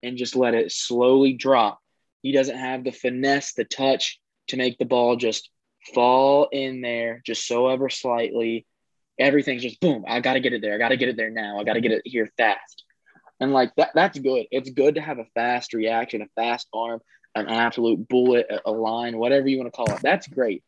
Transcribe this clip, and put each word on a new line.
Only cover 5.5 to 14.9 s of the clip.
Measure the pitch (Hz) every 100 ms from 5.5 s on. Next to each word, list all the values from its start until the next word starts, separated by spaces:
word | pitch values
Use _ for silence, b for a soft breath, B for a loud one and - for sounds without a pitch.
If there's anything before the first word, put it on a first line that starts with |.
| _ _ _ -
fall | - 120 127 135 143 147
in | 139 135 127
there | 120 117 117 117 -
just | 113 -
so | 120 127
ever | 131 135
slightly. | - 131 117 117 120 113 113 _ _ _ _ _ -
Everything's | 139 143 139 123
just, | 123 104
"Boom, | 180 127 98
I | 120
gotta | 127 131
get | 127
it | 120
there. | 104
I | 104
gotta | 117 131
get | 127
it | 120
there | 110
now. | 113 104 101
I |
gotta | 107 110
get | 117
it | 110
here | - 123 107 -
fast." | 113 98 - - _ _ b b b _
And, | 131
like, | 135 123
that, | - 151
that's | 156 190 147
good. | 131 127 110
It's | 131 131
good | 131 139